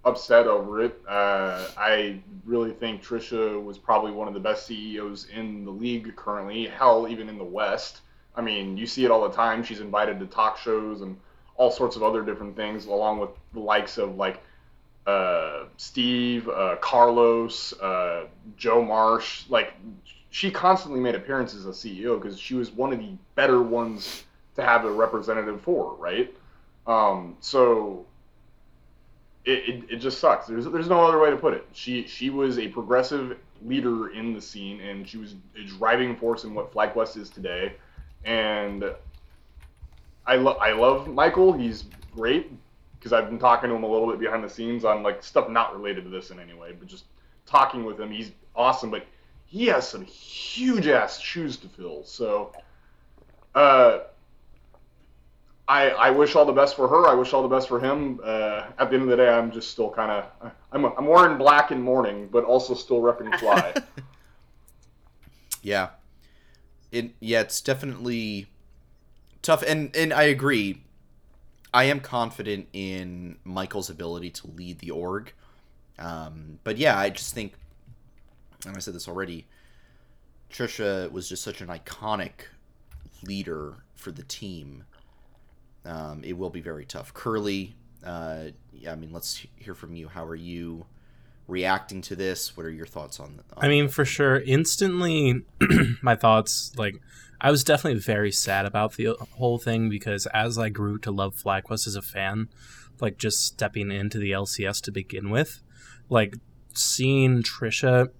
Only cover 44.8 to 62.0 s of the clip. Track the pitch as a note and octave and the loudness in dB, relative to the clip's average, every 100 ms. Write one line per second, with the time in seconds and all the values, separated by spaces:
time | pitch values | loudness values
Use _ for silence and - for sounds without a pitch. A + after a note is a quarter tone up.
44.8 | A2+ G#2+ G#2 G2+ - D3 A2+ A#2 A2 G2 | 2 2 0 -4 0 0 2 0 0 -4
45.8 | G#2 F#2+ F#2 F#2 - F2+ E2+ E2+ E2+ F2 | -6 -6 -8 -14 -14 -20 -20 -20 -18 -18
46.8 | F#2 F#2+ - - _ _ - C#3+ C3+ B2+ | -20 -20 -20 -20 _ _ 2 4 4 0
47.8 | A2 G#2 G#2+ G#2+ G#2+ - - A2+ B2+ B2+ | -8 -8 -10 -10 -12 -16 -10 2 2 2
48.8 | A2+ F2 - - _ - _ F#3 A#3+ C#3+ | -4 -8 -10 -20 _ -20 _ 0 2 2
49.8 | - G#2 F#2 - - - - A3+ B3+ A3+ | 0 -10 -16 -20 -18 -14 -12 -2 0 2
50.8 | D3+ B2+ G#2+ - - F3 D#3 B2 F#2+ - | 4 4 2 -6 -10 -6 -8 -10 -16 -16
51.8 | F2 D2 D#2+ - A2+ G#2 F#2 - - - | -14 -14 -16 -6 -2 -2 -4 -14 -20 -20
52.8 | _ _ _ - _ - _ C3+ C#3+ C3+ | _ _ _ -20 _ -20 _ 6 8 10
53.8 | B2 - - - _ - - - - - | 8 6 -6 -20 _ -20 -20 -20 -20 -20
54.8 | _ _ _ _ _ _ _ _ - C#3 | _ _ _ _ _ _ _ _ 2 4
55.8 | C#3 G2 B2+ C3+ D3 D#3 C3+ C3 C#3 - | 6 6 6 6 6 6 6 6 4 4
56.8 | B2+ D#3 E3+ B2+ B2+ C#3 C3 C3 B2 A#2+ | 4 8 8 6 4 2 2 0 0 0
57.8 | C3 D3 C#3 B2 A2 A2 G#2+ G#2 G2 - | 0 0 -4 -6 -4 -2 -2 -4 -8 -2
58.8 | C3 B2+ C3 A#2+ B2 A#2 A2+ A2+ - - | 2 2 4 6 6 6 2 -6 -10 -4
59.8 | G#2+ - A2 G#2 - - A2+ - _ C#3 | -4 -2 -2 -2 -6 -16 -18 -18 _ -2
60.8 | C3+ - D3 F3 E3+ C#3+ C#3 D3 C#3+ C3 | -2 0 6 8 8 6 8 8 4 0
61.8 | B2 B2+ | 2 2